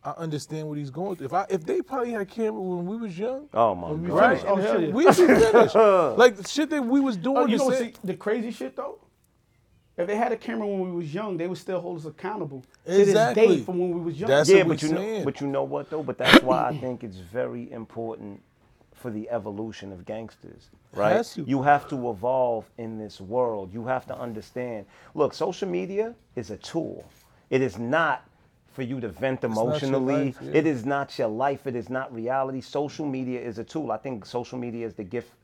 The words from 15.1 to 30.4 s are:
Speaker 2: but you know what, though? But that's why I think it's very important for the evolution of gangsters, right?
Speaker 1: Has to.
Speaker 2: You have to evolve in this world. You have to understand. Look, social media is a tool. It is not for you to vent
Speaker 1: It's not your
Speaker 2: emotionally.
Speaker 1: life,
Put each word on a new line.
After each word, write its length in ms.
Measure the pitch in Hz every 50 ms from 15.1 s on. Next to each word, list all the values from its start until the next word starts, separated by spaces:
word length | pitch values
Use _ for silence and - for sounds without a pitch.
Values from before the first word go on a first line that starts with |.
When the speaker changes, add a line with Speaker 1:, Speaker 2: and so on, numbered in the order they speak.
| 220 208 156
Speaker 2:
but 160 | 135 - -
you 60 | 143
know 160 | 139 139 139 139
what, 260 | 135 139 143 143 -
though? 120 | 160 156 151
But 160 | 127 123 -
that's 240 | 127 127 - - -
why 260 | 127 127 127 123 123
I 80 | 151 139
think 260 | 127 127 123 110 -
it's 140 | 113 92 92
very 520 | 90 85 95 123 127 127 120 120 117 -
important 720 | - 120 110 107 - 117 117 113 110 - 107 104 101 104 _ _ _ _ _ _ _ _ _ _ _
for 180 | _ - 123
the 180 | 110 107 110 113
evolution 640 | 120 113 98 107 101 101 110 110 104 - - 98 95
of 120 | 90 90
gangsters, 640 | - 107 110 113 107 - _ - - - - _ _ _ _ _ _ -
right? 180 | - 101 107 -
Speaker 1:
Has 180 | 214 233 - -
to. 80 | - 156
Speaker 2:
You 180 | 117 135 135 127
have 260 | 147 147 143 147 -
to 220 | 151 135 123 123
evolve 540 | 113 95 101 123 131 131 127 123 117 110 104 _ _ -
in 180 | 117 113 113 110
this 220 | 107 104 - -
world. 520 | 98 92 107 127 127 117 110 104 98 92 92
You 120 | 117 113
have 200 | 123 131 127 -
to 120 | - 131 123
understand. 680 | 131 120 113 107 98 - _ 123 123 123 117 107 98 _ - - - - _
Look, 200 | - 147 127 -
social 340 | - 156 165 180 - - 190
media 460 | 175 180 185 175 196 202 220 226 240 _ _ _ _
is 140 | - 117 -
a 60 | 104
tool. 480 | 92 - - - 165 - 107 92 - - - _ _ _ _ _ _ _ _
It 100 | 131 131
is 180 | 131 127 95 107
not 460 | 117 117 139 160 165 156 135 - - _ _ _ _ _ _ _ _ _ _
for 80 | - 131
you 180 | 117 135 131
to 80 | 117 110
vent 340 | 90 - 120 135 131 127 -
Speaker 1:
It's 100 | 120 113
not 20 |
your 120 | 110 113 123
Speaker 2:
emotionally. 560 | 151 151 139 135 135 139 131 131 139 139 139
Speaker 1:
life, 120 | 135 127 -